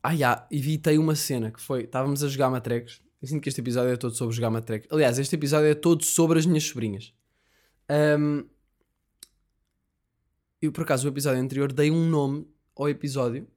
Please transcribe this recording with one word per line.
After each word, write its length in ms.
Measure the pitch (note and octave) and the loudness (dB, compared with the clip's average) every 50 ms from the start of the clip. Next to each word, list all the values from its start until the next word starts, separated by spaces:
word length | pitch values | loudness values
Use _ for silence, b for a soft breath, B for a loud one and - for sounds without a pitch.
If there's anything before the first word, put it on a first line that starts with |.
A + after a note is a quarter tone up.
ah, 140 | - C3+ E3+ | 0 0 0
já, 320 | D3+ C#3 B2 A#2+ - - _ | 2 2 2 2 0 -4 _
evitei 480 | - D3 C3+ D3 D#3 D3+ D#3 D#3+ D3+ | -4 -2 -2 -2 -2 0 2 2 4
uma 180 | D#3 D#3+ D#3+ D#3 | 4 4 2 0
cena 360 | D3 - - C#3 A#2+ A2+ A2 | -2 -2 -4 -4 -4 -4 -6
que 100 | A2 - | -8 -12
foi, 220 | - - C#3 B2+ A2+ | -8 -6 -6 -6 -6
estávamos 400 | A#2+ - B2+ C3 C#3+ C#3+ C#3 D3 | -4 -4 -2 -2 -2 -2 -2 -2
a 40 | |
jogar 220 | C#3+ C3+ C3+ C#3 B2+ | -4 0 0 0 2
matrecos. 520 | B2+ B2 A#2 A#2+ A#2+ A#2+ A#2 A#2+ - _ _ _ _ _ | 0 -2 -2 -2 -4 -4 -4 -10 -20 _ _ _ _ _
Eu 60 | - | -10
sinto 140 | B2+ D#3 D3 | -6 -6 -4
que 80 | - C#3+ | -4 -4
este 120 | C3 - | -6 -4
episódio 300 | A#2+ B2+ A#2+ B2 B2 B2+ B2 | -4 -2 -2 0 0 0 0
é 40 | |
todo 180 | A#2 - A#2+ A2+ | -2 -4 -6 -4
sobre 200 | - B2+ A2+ A2+ | -4 -4 -4 -2
jogar 140 | A#2 A#2 A2+ | -2 0 0
matrecos. 380 | A2 A2+ A2+ - A2 G#2+ - _ | 0 -2 -4 -4 -8 -8 -6 _
Aliás, 280 | D3+ D#3 D3 B2 A#2+ C3 | 2 4 4 4 2 0
este 160 | C#3 - F#3 | -2 -2 -2
episódio 320 | D#3 D3+ C#3 D3+ D3+ D3+ | -2 0 2 2 4 4
é 80 | D3+ D3+ | 4 4
todo 280 | D3+ - E3+ E3+ D3 - | 4 4 2 2 4 2
sobre 360 | - - F3 E3 D#3+ D#3+ D#3+ | 0 2 4 4 4 4 4
as 60 | D#3 | 4
minhas 180 | F3+ E3 D#3 D3+ | 4 2 2 0
sobrinhas. 500 | - - B2 A2+ G#2+ G2 F#2+ - - _ _ _ _ _ _ _ _ _ _ _ _ _ _ _ | -2 -6 -4 -4 -4 -4 -6 -12 -16 _ _ _ _ _ _ _ _ _ _ _ _ _ _ _
Ahm, 580 | - D3 D3 D3+ D3+ D3+ D3 D3+ D3 D3 C#3+ - - _ _ _ _ _ _ _ _ _ _ _ _ _ _ - _ _ _ _ _ _ _ _ _ _ _ _ _ _ _ _ _ _ _ _ _ _ _ _ _ _ _ | -2 2 2 4 4 4 2 2 0 0 -2 -6 -10 _ _ _ _ _ _ _ _ _ _ _ _ _ _ -20 _ _ _ _ _ _ _ _ _ _ _ _ _ _ _ _ _ _ _ _ _ _ _ _ _ _ _
eu, 100 | - D3+ | -4 -4
por 120 | D3 - D#3+ | -2 -4 -2
acaso, 240 | - C#3+ B2+ C3+ | 0 0 0 0
o 40 | C#3+ | -2
episódio 300 | C3+ C#3+ C#3 D3 B2+ B2+ | -4 -2 -2 0 0 0
anterior 300 | B2+ C3 C3 C#3 C#3 C#3 | -2 -2 -2 -2 -2 -2
dei 200 | C3 C#3+ D3 D3+ | 0 2 2 2
um 160 | D#3+ E3 E3 | 4 2 2
nome 400 | E3 D#3+ D3 C#3+ C#3 C#3 D3+ D3+ _ _ _ _ _ _ | 2 2 2 0 0 -4 -6 -10 _ _ _ _ _ _
ao 140 | - C#3 D3 | -4 -4 -4
episódio, 580 | C#3+ C#3+ - C#3+ C3 C#3 B2 A#2+ A#2 C#3 A3 _ _ | -2 -4 -6 -4 -2 -2 -2 -2 -2 -6 -10 _ _